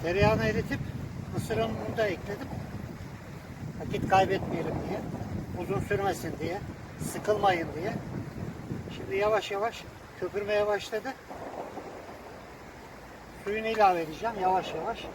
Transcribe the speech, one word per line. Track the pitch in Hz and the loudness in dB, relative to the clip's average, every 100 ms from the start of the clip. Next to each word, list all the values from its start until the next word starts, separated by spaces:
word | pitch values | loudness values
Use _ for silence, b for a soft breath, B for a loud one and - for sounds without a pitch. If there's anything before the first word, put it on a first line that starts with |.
| 156 | 2
Tereyağını | 185 208 220 | 6 8 8
eritip | 220 214 - 285 - - - - - | 4 2 0 -2 -2 -6 -8 -8 -4
mısır | - - 220 | -4 0 2
ununu | 226 214 214 - | 2 0 -2 2
da | 208 | 2
ekledim. | 170 202 208 - - - - - - - - - - - - - - | 2 -4 -6 -6 -6 -6 -8 -8 -8 -10 -10 -12 -12 -12 -8 -8 -6
Vakit | - 202 - | -2 0 4
kaybetmeyelim | 190 185 190 - 175 160 - - | 6 6 2 0 -2 -2 -2 -2
diye, | 208 - - - - - - | -4 -4 -6 -4 -6 -6 -6
uzun | 175 196 | -2 0
sürmesin | - 202 196 170 165 - | 2 2 2 0 -4 -4
diye, | 202 196 - - - - - | -2 -2 -6 -10 -10 -6 -4
sıkılmayın | - - 214 202 175 156 151 | -2 2 6 6 6 2 -2
diye. | 190 240 - - - - - - - - - - | -2 -4 -6 -6 -6 -6 -6 -8 -6 -6 -6 -8
Şimdi | 190 196 | -2 2
yavaş | 208 214 - | 4 4 2
yavaş | 196 226 - - - - - | 0 0 -2 -12 -14 -16 -6
köpürmeye | 180 185 202 208 208 | -4 -2 2 4 4
başladı. | 202 - 220 269 - - - - - - - - - - - - - - - - - - - - - - - | 2 0 -4 -4 -8 -12 -12 -10 -8 -8 -8 -10 -12 -12 -12 -14 -14 -14 -14 -14 -14 -14 -16 -16 -16 -16 -8
Suyunu | 196 214 220 | -2 0 0
ilave | 220 202 175 | 8 8 8
edeceğim | 160 156 220 214 | 2 0 -2 4
yavaş | 185 185 165 | 6 6 4
yavaş. | 160 190 226 - | -2 -2 -4 -6